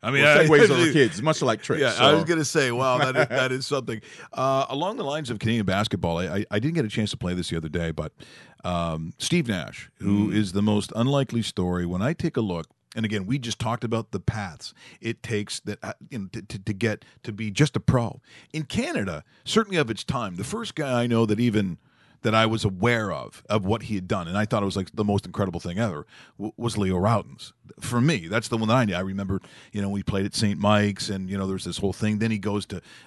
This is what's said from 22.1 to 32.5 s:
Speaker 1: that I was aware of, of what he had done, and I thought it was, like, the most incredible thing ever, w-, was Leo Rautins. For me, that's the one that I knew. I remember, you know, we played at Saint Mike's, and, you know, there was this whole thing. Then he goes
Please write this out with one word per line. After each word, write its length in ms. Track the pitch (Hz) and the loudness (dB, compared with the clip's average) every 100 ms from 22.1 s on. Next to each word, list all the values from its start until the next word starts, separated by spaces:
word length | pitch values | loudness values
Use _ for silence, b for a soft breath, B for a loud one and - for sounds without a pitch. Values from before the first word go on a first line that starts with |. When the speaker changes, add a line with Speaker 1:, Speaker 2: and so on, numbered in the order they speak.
| _ | _
Speaker 1:
that 120 | 113 110 | 2 4
I 100 | 110 | 4
was 180 | 113 | 2
aware 480 | 104 92 117 117 104 | -2 0 0 2 -2
of, 300 | 76 57 - - | -6 -10 -18 -2
of 160 | 107 95 | 0 0
what 160 | 113 | -2
he 140 | 110 104 | -2 -6
had 120 | 90 | -4
done, 200 | 104 82 | -4 -2
and 100 | 98 | -2
I 80 | 107 | 0
thought 160 | 113 | 0
it 40 | 101 | 0
was, 80 | 95 | -2
like, 140 | 92 | -6
the 100 | - | -2
most 220 | 104 101 90 | 0 0 -2
incredible 340 | 90 98 87 | -4 -2 -2
thing 200 | 90 87 | -6 -4
ever, 260 | 113 76 - b b - | -2 -4 -12 b b -10
w-, 160 | 101 - | -10 -6
was 220 | 117 104 | -4 0
Leo 200 | 95 92 | 0 2
Rautins. 540 | 101 113 - - - _ - - | 2 2 -2 -18 -20 _ -20 -12
For 200 | - 117 | -2 2
me, 280 | 135 135 82 | 2 2 0
that's 200 | 107 - | -4 -2
the 100 | 117 | -2
one 100 | 110 | 2
that 80 | 123 | 2
I 80 | 113 | 2
knew. 80 | |
I 60 | 87 | 0
remember, 420 | 95 98 98 98 B B B | -4 -4 -4 -4 B B B
you 100 | 107 | -6
know, 80 | 98 | -4
we 140 | 101 | -4
played 240 | - 98 98 | -4 -2 -2
at 80 | - | 0
Saint 240 | 107 101 | 0 2
Mike's, 500 | 101 104 104 98 - | 4 4 4 -2 -6
and, 220 | 95 92 | -6 -4
you 40 | 98 | -4
know, 120 | 95 | -4
there 80 | 95 | -4
was 80 | |
this 160 | 87 85 | -6 -4
whole 140 | 98 | -4
thing. 260 | 90 107 107 | 0 -2 0
Then 100 | 113 | 0
he 80 | 107 | -2
goes 300 | 101 | -2